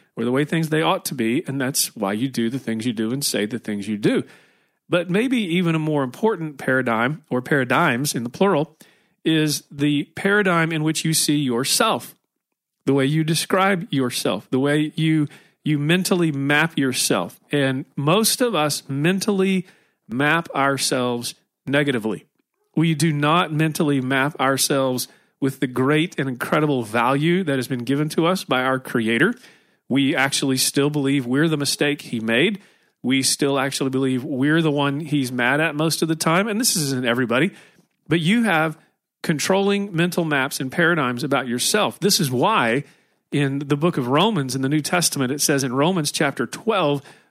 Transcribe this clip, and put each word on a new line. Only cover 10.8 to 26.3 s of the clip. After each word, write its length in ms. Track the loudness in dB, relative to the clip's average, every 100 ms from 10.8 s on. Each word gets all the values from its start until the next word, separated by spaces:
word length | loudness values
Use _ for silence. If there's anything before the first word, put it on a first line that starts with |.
which 200 | -2 0
you 120 | 0
see 220 | 0 2 2
yourself, 800 | 2 0 0 0 2 0 -6 -18 _ _ _ _ _ _
the 80 | 0
way 140 | 2 2
you 160 | 2
describe 640 | 0 -2 0 2 2 0 -2
yourself, 580 | -2 -2 -2 -2 -4 -2
the 80 | 0
way 340 | 2 2 0 0
you, 320 | 2 2 0 -4 -20 _
you 160 | -2 0
mentally 540 | 2 0 2 0 0
map 440 | 0 2 2 2 0
yourself. 600 | -2 0 0 0 -2 -8 _
And 320 | -2 0 -2 -6
most 460 | -4 2 2 2 0
of 160 | 0 0
us 260 | -2 -2 -6
mentally 800 | -2 0 0 0 0 2 0 -2 _ _ _ -8
map 400 | -2 2 2 0
ourselves 840 | 0 0 0 0 0 0 -2 -6 -12 _ _
negatively. 640 | -2 0 2 0 -2 -6 -10 _ _ _ _
We 220 | 0 0 2
do 160 | 0
not 400 | 2 2 2 2
mentally 480 | 0 0 0 0 0
map 380 | 0 0 0 0
ourselves 640 | 0 0 0 0 0 -2 -6 _ _ _
with 220 | -4 -2
the 80 | -4
great 500 | 0 2 2 0 -4
and 100 |
incredible 540 | -6